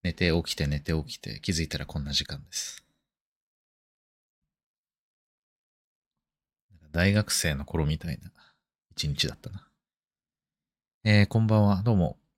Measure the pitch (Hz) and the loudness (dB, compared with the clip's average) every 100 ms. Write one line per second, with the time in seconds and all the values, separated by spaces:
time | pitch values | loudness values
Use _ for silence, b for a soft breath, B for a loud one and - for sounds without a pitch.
0 | 87 - 90 82 80 - 71 73 - 80 | -6 0 2 2 -2 -4 -2 -2 -2 -4
1 | 76 - - - - 82 80 - 69 78 | -4 -12 -14 -12 -6 -4 -4 -6 -8 -8
2 | 71 69 73 71 71 - - - _ _ | -6 -6 -6 -12 -12 -12 -12 -14 _ _
3 | _ _ _ _ _ _ _ _ _ _ | _ _ _ _ _ _ _ _ _ _
4 | _ _ _ _ _ _ _ _ _ _ | _ _ _ _ _ _ _ _ _ _
5 | _ _ _ _ _ _ _ _ _ _ | _ _ _ _ _ _ _ _ _ _
6 | _ _ _ _ _ _ _ 92 78 78 | _ _ _ _ _ _ _ -20 _ 2
7 | 92 101 104 - 87 69 71 82 76 78 | 4 4 0 -2 -2 -4 -4 -2 0 -2
8 | 87 64 - _ b b _ _ _ - | -4 -10 -14 _ b b _ _ _ -8
9 | 76 69 - - - 95 _ _ _ _ | -6 -2 -4 -6 -14 -16 _ _ _ _
10 | _ _ _ _ _ _ _ _ _ _ | _ _ _ _ _ _ _ _ _ _
11 | 107 104 101 113 110 107 104 95 110 104 | 4 6 6 4 4 6 4 4 2 2
12 | 85 - _ | 2 -2 _